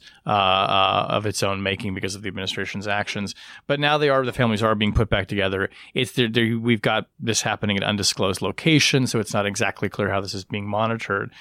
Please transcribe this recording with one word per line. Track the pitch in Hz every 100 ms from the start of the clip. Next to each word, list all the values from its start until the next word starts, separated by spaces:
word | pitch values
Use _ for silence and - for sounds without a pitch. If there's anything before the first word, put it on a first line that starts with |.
| - -
uh, | -
uh, | 101 95 95 98 98 95 101 -
of | 110 107
its | -
own | 101 98
making | 98 98 104
because | 95 95
of | 98
the | 104
administration's | 92 95 - 95 101 101
actions. | 101 - 104 98 - - - -
But | 143
now | 147 151
they | 147
are, | 135
the | 123
families | - 117 104
are | 110 107
being | 107
put | 117 104
back | 104 92
together. | 101 95 95 98 - -
It's, | 131 123
they're, | - 117
they're, | 117 113 117
we've | 117 113
got | 123 110 - -
this | 117 107
happening | 117 104 104 98
at |
undisclosed | 101 104 95 - 95 92
locations, | 98 - 165 151 - 139 123
so | 117
it's | 104
not | 107
exactly | 101 98 98 - 104
clear | - 98
how | 98
this | 98
is | 101
being | - 104 101
monitored. | 104 113 117 - 98 110 -